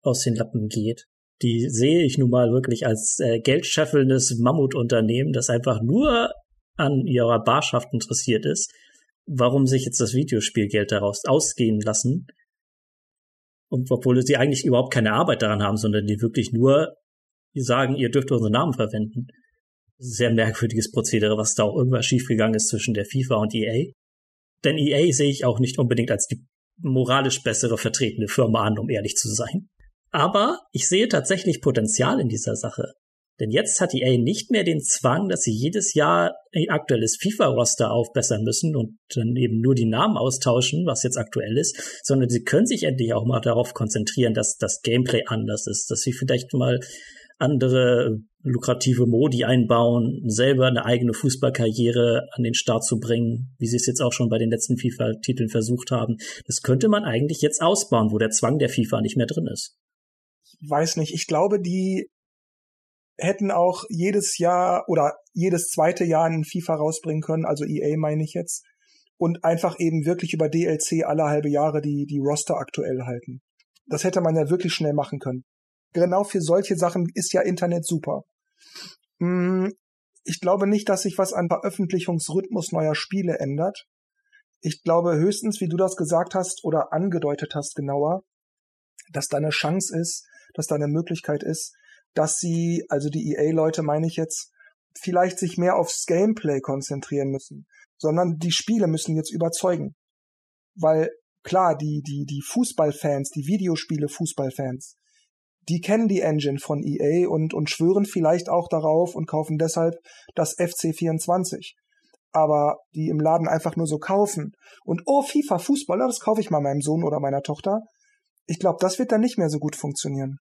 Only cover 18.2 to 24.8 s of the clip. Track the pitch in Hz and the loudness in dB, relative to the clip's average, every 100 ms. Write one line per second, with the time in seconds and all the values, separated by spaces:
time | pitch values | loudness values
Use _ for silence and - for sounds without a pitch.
18.2 | 131 123 107 117 160 123 104 107 107 120 | 2 2 2 2 0 0 -2 -2 -4 -6
19.2 | 131 _ _ _ _ _ _ - 127 107 | -10 _ _ _ _ _ _ -16 -8 0
20.2 | 120 113 113 - 113 110 107 120 110 113 | 2 4 2 0 -2 0 -2 -2 0 2
21.2 | 107 107 110 - 107 - 127 123 - 127 | 2 2 0 2 2 2 2 2 2 0
22.2 | - 110 110 110 - 107 - 101 98 131 | 2 2 2 2 0 -2 -2 -2 -2 -2
23.2 | 127 110 107 110 113 117 180 - _ _ | 0 0 0 -2 0 -2 -2 -8 _ _
24.2 | _ _ _ _ 139 156 | _ _ _ _ -2 0